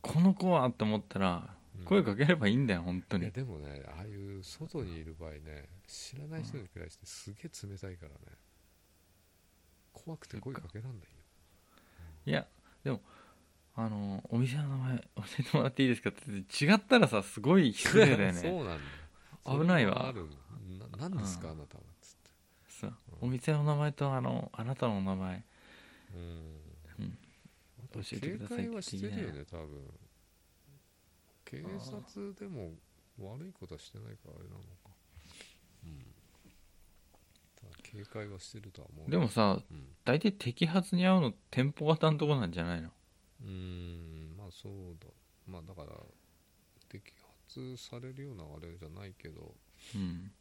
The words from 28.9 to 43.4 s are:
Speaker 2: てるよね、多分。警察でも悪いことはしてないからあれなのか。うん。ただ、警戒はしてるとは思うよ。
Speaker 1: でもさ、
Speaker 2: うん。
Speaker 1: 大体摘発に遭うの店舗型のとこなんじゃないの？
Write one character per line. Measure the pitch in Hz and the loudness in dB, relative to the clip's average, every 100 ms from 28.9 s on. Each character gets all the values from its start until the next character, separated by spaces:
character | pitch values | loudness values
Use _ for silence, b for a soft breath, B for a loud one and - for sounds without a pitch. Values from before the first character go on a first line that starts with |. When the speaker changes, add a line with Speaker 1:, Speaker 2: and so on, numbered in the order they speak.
| 196 | -6
Speaker 2:
て | - | -6
る | - | -4
よ | 147 | -6
ね、 | 71 76 | -8 -10
多 | 85 | -10
分。 | 76 71 69 - - _ _ _ _ _ _ - _ _ _ _ _ _ - | -10 -12 -16 -20 -20 _ _ _ _ _ _ -20 _ _ _ _ _ _ -16
警 | 131 175 196 | -12 -10 -10
察 | - 208 - 202 202 190 | -10 -12 -14 -12 -12 -10
で | 202 | -12
も | 151 85 80 _ _ _ - | -10 -10 -12 _ _ _ -16
悪 | 98 123 185 | -14 -12 -14
い | |
こ | - 92 | -16 -14
と | 80 | -14
は | |
し | - | -14
て | 104 | -16
な | 110 | -16
い | 107 | -16
か | - | -18
ら | 82 | -18
あ | |
れ | 92 | -16
な | |
の | 95 | -16
か。 | 95 90 - - _ B B B B B _ - | -18 -20 -20 -20 _ B B B B B _ -20
う | 82 | -18
ん。 | 73 64 - _ - - - - - - _ _ _ _ _ _ - | -18 -20 -20 _ -20 -20 -20 -20 -20 -20 _ _ _ _ _ _ -20
た | 98 | -20
だ、 | - | -20
警 | - 104 101 | -16 -14 -12
戒 | 110 104 | -10 -10
は | 98 | -10
し | - | -14
て | 110 | -14
る | 104 | -16
と | - | -16
は | - | -18
思 | 78 | -12
う | 80 | 0
よ。 | |
Speaker 1:
で | 170 | 2
も | 123 | 4
さ、 | - 104 95 - | 6 6 4 -2
Speaker 2:
う | |
ん。 | 78 67 - - | -16 -16 -4 2
Speaker 1:
大 | 139 | 4
体 | 208 | 4
摘 | 196 123 - 170 | 2 -4 0 4
発 | 185 180 175 | 4 2 4
に | 185 | 6
遭 | 185 | 6
う | |
の | 135 - _ | 6 0 _
店 | - 135 - | 2 2 2
舗 | 151 | 4
型 | 160 160 | 6 6
の | 151 | 4
と | 151 | 4
こ | 139 | 4
な | 92 | 2
ん | |
じ | 85 | 0
ゃ | |
な | 85 87 | 0 -2
い | |
の？ | 80 _ _ _ _ _ | -4 _ _ _ _ _